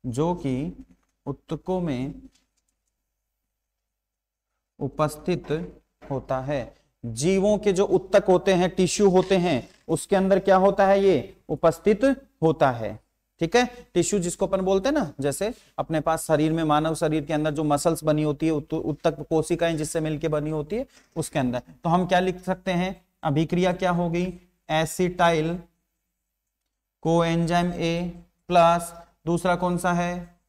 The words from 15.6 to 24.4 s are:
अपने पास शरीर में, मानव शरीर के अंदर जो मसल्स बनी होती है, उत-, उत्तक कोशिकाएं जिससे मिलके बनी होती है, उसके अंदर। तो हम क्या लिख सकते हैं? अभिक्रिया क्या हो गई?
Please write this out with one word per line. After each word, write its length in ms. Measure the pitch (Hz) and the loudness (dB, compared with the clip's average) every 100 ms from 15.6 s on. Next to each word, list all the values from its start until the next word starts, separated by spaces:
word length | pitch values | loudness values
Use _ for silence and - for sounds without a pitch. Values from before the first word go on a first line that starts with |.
| _ - | _ -10
अपने 220 | 139 160 | -4 -2
पास 260 | 156 160 - | -2 -2 0
शरीर 260 | 151 156 | 2 2
में, 120 | 165 | 0
मानव 300 | 156 147 160 | 2 2 2
शरीर 300 | 156 160 156 | 0 0 -2
के 80 | 147 | -2
अंदर 180 | 151 156 | -2 -2
जो 100 | 147 | -2
मसल्स 400 | 151 143 170 160 | 0 2 0 0
बनी 180 | 156 151 | 0 2
होती 240 | 151 143 160 | 0 0 0
है, 60 | |
उत-, 220 | 151 156 | -2 -4
उत्तक 520 | 160 - 147 170 151 147 | -6 -4 -2 -2 -4 -2
कोशिकाएं 480 | 160 156 170 170 160 | -2 0 -2 0 -2
जिससे 240 | 151 165 | -4 -4
मिलके 280 | 156 147 160 | -4 -4 -2
बनी 220 | 151 151 | -2 -2
होती 260 | 156 147 214 | -6 -6 -8
है, 100 | 269 _ _ 165 | -8 _ _ -8
उसके 220 | 151 151 | -4 -2
अंदर। 200 | 127 123 | -2 -4
तो 300 | - - 170 | -10 -8 0
हम 180 | 175 180 | 0 2
क्या 140 | 185 | 2
लिख 200 | 185 180 | 0 -4
सकते 300 | - 185 - | -6 -6 -2
हैं? 360 | 175 185 190 _ _ | -2 -2 -6 _ _
अभिक्रिया 500 | 160 143 160 175 180 | -2 0 0 0 0
क्या 180 | 180 180 | 0 -2
हो 200 | 175 170 | 0 -2
गई? 300 | 170 185 175 | -2 -4 -8